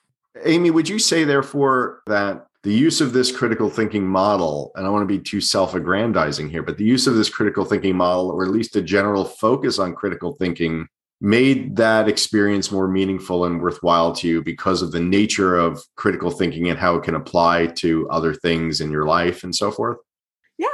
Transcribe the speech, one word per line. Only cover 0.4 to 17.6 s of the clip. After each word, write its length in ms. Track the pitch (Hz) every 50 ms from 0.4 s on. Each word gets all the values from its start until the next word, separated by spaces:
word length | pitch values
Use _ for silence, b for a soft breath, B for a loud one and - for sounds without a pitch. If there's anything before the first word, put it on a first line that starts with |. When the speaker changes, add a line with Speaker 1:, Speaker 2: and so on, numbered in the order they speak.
| -
Speaker 1:
Amy, 260 | 160 160 170 175 170
would 160 | 160 165 156
you 120 | 165 202 214
say, 260 | - - 180 165 160
therefore, 760 | 147 139 139 135 - - 143 139 135 131 127 120 - - - -
that 400 | 104 107 101 101 98 92 82 - _ _ _ -
the 80 | 101
use 300 | 104 117 147 165 156 -
of 100 | 156 127 117
this 220 | 127 123 - -
critical 340 | - 127 113 110 - 113 95
thinking 380 | - - 110 104 104 104 95
model, 640 | 95 95 92 95 104 104 92 85 78 73 71 69 - -
and 100 | - 95
I 20 |
don't 60 | 95 104
wanna 120 | 104 101
be 140 | 95 101 92
too 220 | - - 104 101
self-aggrandizing 1080 | - - - 101 92 90 92 90 76 87 92 101 113 117 98 90 78 73 71 71 76 73
here, 140 | 82 82 76
but 140 | 78 76
the 80 | 98 107
use 220 | 110 127 123 -
of 80 | 139 120
this 140 | 110 101 -
critical 360 | - - 110 101 - 101 92
thinking 320 | - 104 - 95 98 92
model, 320 | 90 90 90 90 90 92 92
or 140 | 78 90 92
at 80 | 95
least 240 | 101 113 110 - -
a 60 | 101
general 440 | 85 80 95 98 98 104 101 98 90
focus 540 | - - - - 110 127 139 135 127 - -
on 160 | 95 90 85
critical 380 | - - 98 90 - 90 85 -
thinking, 540 | - 92 90 85 - 85 80 82 82 80 - _ _ _ _ _ -
made 560 | - 101 110 120 131 135 135 - - - 98
that 320 | 110 113 110 110 110 104
experience 640 | 107 104 - - - - 104 101 101 101 98 95 -
more 160 | 98 95 95
meaningful 560 | 95 92 95 98 95 95 90 - - 90 87 90
and 180 | 87 87 85
worthwhile 520 | 85 87 87 - - 87 85 85 82 85 82
to 140 | - -
you 140 | 85 82 82
because 400 | 73 85 78 - - 95 92 85
of 100 | 92 78
the 80 | 80 85
nature 580 | 85 90 95 101 107 107 - 104 98 92 90
of 260 | 87 85 85 76 - - _ -
critical 340 | - - 104 90 - 87 87
thinking 380 | - - 92 85 80 80 87 87
and 100 | 85 -
how 160 | 95 90 85
it 80 | 82 -
can 120 | - 82
apply 500 | 76 - - - 87 85 85 85 85